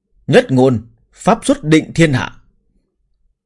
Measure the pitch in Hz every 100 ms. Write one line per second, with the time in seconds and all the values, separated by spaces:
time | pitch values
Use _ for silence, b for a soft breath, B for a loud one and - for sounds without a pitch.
0 | _ _ - 170 - 127 131 117 - _
1 | _ _ - 220 - 285 151 160 - -
2 | 165 123 - - _ _ _ _ _ _
3 | _ _ _ _